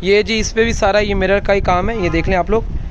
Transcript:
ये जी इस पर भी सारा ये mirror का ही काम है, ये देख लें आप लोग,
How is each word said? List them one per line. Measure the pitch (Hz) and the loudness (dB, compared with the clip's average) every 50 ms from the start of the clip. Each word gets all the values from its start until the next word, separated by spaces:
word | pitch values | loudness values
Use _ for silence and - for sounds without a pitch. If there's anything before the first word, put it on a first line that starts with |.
ये | 175 185 202 208 | 0 2 2 2
जी | 208 190 226 220 | 2 0 -2 -2
इस | 208 - | -2 -2
पर | - 220 226 | 0 0 0
भी | 233 226 | 0 0
सारा | - 220 196 196 208 | 0 0 2 2 2
ये | 208 202 202 | 0 0 0
mirror | 196 190 185 196 202 | 0 2 2 0 0
का | - - | 2 0
ही | 202 202 | 0 0
काम | - - 180 180 185 208 | 2 0 0 0 0 -2
है, | 233 220 | -2 -2
ये | 180 170 | -2 0
देख | 156 165 160 190 | 0 0 0 0
लें | 190 | 0
आप | 180 170 180 | 0 0 0
लोग, | 208 226 - - - - - - | 0 -2 -2 -4 -6 -6 -6 -6